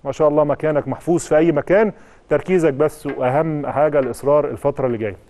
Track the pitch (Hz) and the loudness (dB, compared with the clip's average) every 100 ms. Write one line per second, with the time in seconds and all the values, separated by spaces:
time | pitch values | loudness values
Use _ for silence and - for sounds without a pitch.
0 | 143 127 151 147 147 139 156 147 131 127 | -8 0 2 4 0 0 0 -2 -2 -8
1 | - 170 - 151 165 147 - 190 220 - | -2 -2 2 2 4 0 2 2 2 -2
2 | - - _ 147 - 185 160 135 151 - | -20 -20 _ -2 0 2 2 2 -2 -2
3 | 143 - 123 139 160 151 135 131 151 147 | -10 -2 0 0 -2 -4 -4 0 2 2
4 | 131 113 131 147 143 110 143 139 131 113 | -2 -4 0 2 0 -2 -4 -2 -4 -2
5 | 107 92 | -6 -8